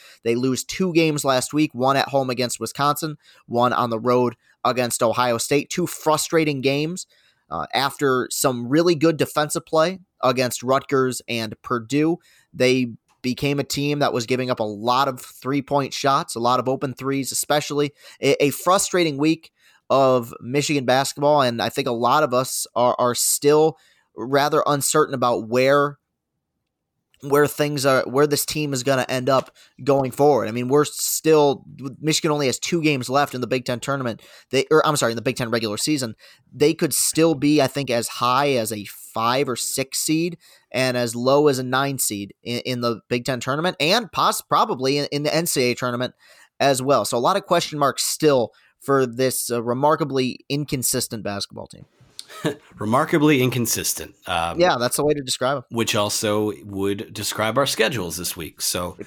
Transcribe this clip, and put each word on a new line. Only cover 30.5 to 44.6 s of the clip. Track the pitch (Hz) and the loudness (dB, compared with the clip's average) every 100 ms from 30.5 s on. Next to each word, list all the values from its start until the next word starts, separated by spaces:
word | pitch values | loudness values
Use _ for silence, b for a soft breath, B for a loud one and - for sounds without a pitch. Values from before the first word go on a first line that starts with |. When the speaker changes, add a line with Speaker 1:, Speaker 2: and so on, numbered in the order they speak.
Speaker 1:
mean, | 117 123 | -4 2
we're | 147 143 | 2 2
still, | - - - 156 156 147 131 - - 135 117 | -4 -4 -2 4 6 4 2 -8 -14 -14 -6
Michigan | 151 151 160 | -2 0 0
only | 147 135 | 0 0
has | 117 | -2
two | - 175 | -2 0
games | 151 139 123 | 2 0 0
left | 139 143 127 | 0 0 -2
in | |
the | 117 | -4
Big | 127 127 | -4 -2
Ten | 120 | -6
tournament. | - 139 123 107 B B B | -4 -4 -4 -8 B B B
They, | 131 - | -2 4
or | 156 156 | 4 4
I'm | 147 | 2
sorry, | 117 | 0
in | 117 | 0
the | |
Big | 120 120 | -4 -2
Ten | 117 | -2
regular | 117 110 107 | -2 -2 -4
season. | - 151 120 - b b _ | -2 -2 -4 -10 b b _
They | 131 147 | 0 2
could | 160 160 | 2 -2
still | - - - 165 147 | 0 0 2 2 4
be, | 147 151 | 2 4
I | 135 | 2
think, | 143 131 | -2 -2
as | 120 113 | -2 -4
high | - 123 127 147 | -2 0 2 2
as | 127 110 | 0 -2
a | 107 101 | -6 -10
five | - - 110 113 131 135 | -16 -10 -4 0 0 -2
or | 117 | -4
six | - - 131 - | -4 -4 -4 -4
seed | - 156 170 165 b b b | -2 0 -2 -6 b b b
and | 123 127 123 | -4 -2 -2
as | 120 120 | -4 0
low | 127 143 147 | 2 6 4
as | 131 | 2
a | |
nine | 127 131 139 131 | -2 -2 -2 -2
seed | - 101 101 - | -4 -4 -8 -12
in, | 113 120 - | -8 -6 -4
in | 123 | -2
the | 120 110 - | -2 -2 -4
Big | 123 | -2
Ten | 120 127 | -2 -4
tournament | 131 143 180 - | -4 -2 -2 0
and | 147 220 202 | 0 0 -2
poss-, | - 185 - | 0 0 0
probably | - 151 | 0 0